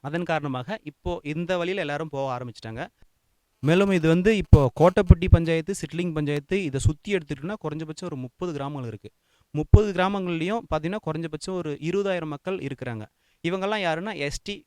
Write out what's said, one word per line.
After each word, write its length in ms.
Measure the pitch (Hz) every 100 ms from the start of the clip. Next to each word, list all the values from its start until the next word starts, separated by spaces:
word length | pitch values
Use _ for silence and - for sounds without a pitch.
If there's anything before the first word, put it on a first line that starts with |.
அதன் 200 | - 160
காரணமாக 540 | 175 160 143 127 123 214
இப்போ 360 | - - 180 175
இந்த 340 | 143 156 170 180
வழியில 240 | 175 196
எல்லாரும் 280 | 151 147 160
போக 180 | 143 135
ஆரம்பிச்சிட்டாங்க. 520 | 123 123 - 113 110 165 _ _ _ _ _ _ _
மேலும் 280 | 135 175 196
இது 180 | 185 160
வந்து 280 | 165 185 220
இப்போ 340 | - 156 131
கோட்டப்பட்டி 540 | - 165 185 180 175 180
பஞ்சாயத்து, 440 | 170 165 165 160
சிட்லிங் 380 | 196 175 160 180
பஞ்சாயத்து 520 | 156 147 147 139 190
இதை 160 | 170 131
சுத்தி 340 | - 151 -
எடுத்துக்கிட்டோம்னா 400 | 196 151 143 156
குறைஞ்சபட்சம் 500 | 214 156 151 160 156
ஒரு 120 | 180 143
முப்பது 360 | 127 _ 180
கிராமங்கள் 360 | 147 139 147 120
இருக்கு. 220 | 107 - _ _ _ _
முப்பது 380 | 147 151 202 214
கிராமங்கள்லயும் 680 | 180 185 202 180 165 170 226
பார்த்தீங்கன்னா 380 | - 156 156 214
குறைஞ்சபட்சம் 500 | 165 156 165 156 -
ஒரு 240 | 185 160 143
இருபதாயிரம் 480 | 151 190 196 180 160
மக்கள் 300 | 147 - 190
இருக்கிறாங்க. 460 | 135 135 123 113 107 _ _ _
இவங்கெல்லாம் 380 | 170 190 190 214
யாருன்னா 340 | 180 160 196 180
எஸ் 260 | 143 -
டி 120 | - 202